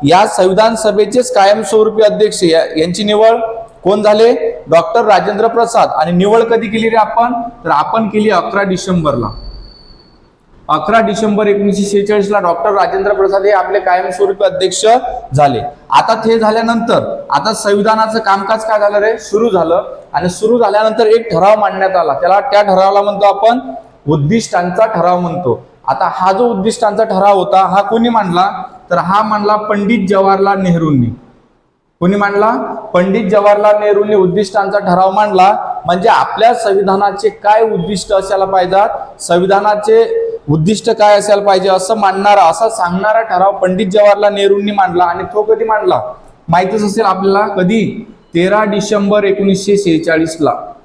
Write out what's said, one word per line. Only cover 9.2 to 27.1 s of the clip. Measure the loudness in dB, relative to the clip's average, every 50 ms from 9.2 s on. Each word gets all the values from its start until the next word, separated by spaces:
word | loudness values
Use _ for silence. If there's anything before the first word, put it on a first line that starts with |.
| -4 -6 -8 -10 -16 -16 -18 -18 -20 -20 -20 -20 -20 -20 -20 -20 _ _ _ _ _ _ _ _ _ _ _ -20 -6 -4
अकरा | -4 -2 0 0 2 2
डिसेंबर | 2 0 -2 -2 -2 0 0 0 0 0
एकोणीसशे | 0 0 0 -2 0 0 -2
शेहेचाळीसला | 0 0 -2 0 2 0 0 0 0 0 0
डॉक्टर | 0 0 -2 0 -2 -2
राजेंद्र | 0 0 0 0 0 -2 0 0 0
प्रसाद | 0 0 0 0 0 2
हे | 2
आपले | 2 2 0 0 -2 -2
कायमस्वरूपी | 0 0 0 0 -2 -4 -2 -2 -2 -2 0 0 -2
अध्यक्ष | -2 0 0 -4 -2 -4 0 2 2 2 2 0 -4 -10 -10 -12 -4 0
झाले. | 2 2 2 2 -2 -6 -8 -12 -14 -10 _
आता | 0 0 2 2 -2 0 0
ते | 0 0 2
झाल्यानंतर | 2 0 0 0 0 0 -2 -2 0 0 0 0 0 -4 -8 -10 -6 -4
आता | -4 -2 -2 -2 -4
संविधानाचं | -4 -2 0 0 2 2 0 2 0 0 -2 -2 -4
कामकाज | 0 0 -2 -2 0 -2 -4 -4 -2
काय | -2 0 0
झालं | 0 0 0 0
रे? | 0 0 -2 -4
सुरू | -8 -4 -2 0 0 0
झालं. | 0 0 0 0 0 -2 -2 -6 -14 -18 -20 -6 -6
आणि | -4 -4 -4
सुरू | -6 -2 -2 0 2 2
झाल्यानंतर | 2 2 2 2 0 0 0 2 2 4
एक | 4 2 0 -2
ठराव | -2 2 4 4 4 4
मांडण्यात | 2 -2 -2 -2 -2 0 0
आला. | 0 0 0 -2
त्याला, | -2 0 2 2 2
त्या | 0 2 2 2
ठरावाला | 2 2 2 2 2 2 2 2
म्हणतो | 0 0 0 2 0
आपण | 0 2 2 2 2 2 0 -4 -10 -14 -16 -16 -20 _ _ _ -2
उद्दिष्टांचा | -2 0 0 0 0 0 -2 -2 -4 -4 -2 -2 0 0 0
ठराव | 0 0 0 0 0 0 0
म्हणतो. | -2 -4 -6 -4 -2 -4 -4 -4 -6 -20 _ _ _ -6
आता | -4 -2 -2 -4 -2
हा | -2 0 0
जो | 0 0 0 -2 -2
उद्दिष्टांचा | -2 -2 -4 -2 -2 -2 -2 0 -2 -2
ठराव | -2